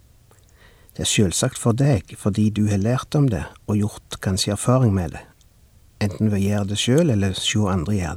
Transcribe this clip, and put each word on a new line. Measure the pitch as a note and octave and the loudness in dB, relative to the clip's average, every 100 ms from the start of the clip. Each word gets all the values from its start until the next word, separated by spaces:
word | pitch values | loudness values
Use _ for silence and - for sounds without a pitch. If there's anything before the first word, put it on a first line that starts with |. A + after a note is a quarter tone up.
| _ _ _ _ _ _ - - - - | _ _ _ _ _ _ -20 -20 -18 -8
Det | |
er | D#2 - | -2 2
selvsagt | G2 - B2+ - | 2 0 -4 -2
for | A#2+ A2+ | 0 2
deg, | C#3 A2 - - | 2 0 -2 -6
fordi | G#2+ G2 G#2+ | -2 0 0
du | G#2 G#2+ | 0 0
har | G2+ | 0
lært | G#2 C3 - D3+ | 0 -2 -2 0
om | C#3 | 2
det | F#2 C#2 - - | 0 -6 -10 -4
og | G#2 | -2
gjort | G2+ - - - | -2 -4 -16 -8
kanskje | G#2 F#2 - G2+ | -4 -2 -2 -2
erfaring | - B2+ A#2+ F#2+ | 2 4 4 2
med | D#2+ - | -2 -8
det. | - _ _ _ _ _ _ - | -16 _ _ _ _ _ _ -6
Enten | G2+ - G#2+ | -4 0 0
ved | G2+ | 2
å | |
gjøre | G2 G#2 G2 | 0 0 -2
det | G2+ | -2
selv, | - C#3 E3+ | 2 4 4
eller | A2 F#2+ F#2 | 2 0 -2
se | - A2 | -2 0
andre | G#2 F#2 D#2 G#2 | 2 0 0 -2
gjøre | E2 | -4